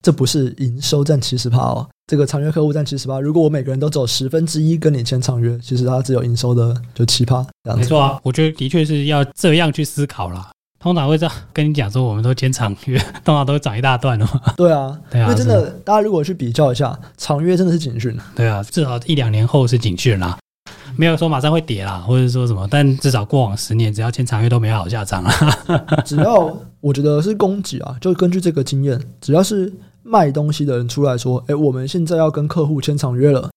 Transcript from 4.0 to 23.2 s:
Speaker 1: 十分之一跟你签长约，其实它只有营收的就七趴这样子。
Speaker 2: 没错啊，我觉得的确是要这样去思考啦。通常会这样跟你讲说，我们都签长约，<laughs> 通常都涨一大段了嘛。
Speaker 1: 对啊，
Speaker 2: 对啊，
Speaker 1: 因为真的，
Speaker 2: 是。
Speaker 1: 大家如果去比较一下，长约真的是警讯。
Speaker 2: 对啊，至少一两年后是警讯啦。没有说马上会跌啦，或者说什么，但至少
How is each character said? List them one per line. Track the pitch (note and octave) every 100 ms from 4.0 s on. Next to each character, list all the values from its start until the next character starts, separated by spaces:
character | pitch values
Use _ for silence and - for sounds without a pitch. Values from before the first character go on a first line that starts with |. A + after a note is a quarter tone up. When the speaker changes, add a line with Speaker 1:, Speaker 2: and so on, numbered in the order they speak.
| A#2+
Speaker 1:
十 | - C3
分 | D#3+ E3
之 | D#3
一 | D#3 E3
跟 | D#3
你 | C#3
签 | A#2 C3
长 | B2 B2
约， | A#2 A#2+
其 | A#2+
实 | B2+ B2+
它 | B2+
只 | C3
有 | B2
营 | A#2+ A#2+
收 | B2
的 | A#2+ A#2 A#2+ -
就 | - A#2
七 | -
趴 | A#2+ B2+ B2+ -
这 | A#2
样 | A2+
子。 |
Speaker 2:
没 | B2
错 | D#3
啊， | C#3 C#3
我 | C3
觉 | B2+
得 | D#3
的 | D#3 C3
确 | E3
是 | D3+ D3+ C#3+
要 | D3
这 | C#3 - F3+
样 | D#3 E3
去 | C#3+
思 | D3 - C#3+
考 | - F2+
啦。 | F2 F#2 _ _ _
通 | F3
常 | F3 C#3
会 | D#3
这 |
样 | D#3+ - -
跟 | - D3+
你 |
讲 | D3 G#2
说， | A#2
我 | B2
们 | G#2
都 | A#2
签 | C3 C3+
长 | C3 A2+ G2
约， | - B2+ -
<laughs> | -
通 | -
常 | D3+ C3+
都 | D3
涨 | C#3+ G#2+
一 |
大 | C3+ B2+
段 | C3+ A#2
了 | A2+
嘛。 | C3 -
Speaker 1:
对 | - F3
啊， | D3+ C3+ D3+ -
Speaker 2:
对 | A#2+
啊， |
Speaker 1:
因 | A#2
为 |
真 | A#3+ B3
的， | G#3
Speaker 2:
是。 | D#3 -
Speaker 1:
大 | -
家 | G#3+
如 | G#3
果 | F3+
去 | D3
比 | F3+ B2
较 | A#2 C#3+
一 |
下， | A#2+ C3+ - - -
长 | - D3
约 | E3 F3+
真 | F#3
的 |
是 | E3+
警 | D#3 A#2
讯。 | A#2 A2+ - -
Speaker 2:
对 | A#2
啊， | G#2
至 | G2+ -
少 | C#3+ A#2+ A#2+
一 |
两 | D3+ A2+
年 | G#2+ A#2
后 | D3 B2
是 | A#2+
警 | A2 F2+
讯 | B2+ G2
啦。 | F#2 F2 _ _ - - C#3 B2+
没 | E3
有 | D#3+
说 | E3
马 | C#3+
上 | D3+
会 | D#3+
跌 | D#3+ G#2+ F#2+
啦， | F#2+ F2+
或 | B2+
者 | B2+
说 | B2+ B2
什 |
么， | G2+ G2
但 | C#3+ C#3+ C3
至 | C#3
少 | A#2+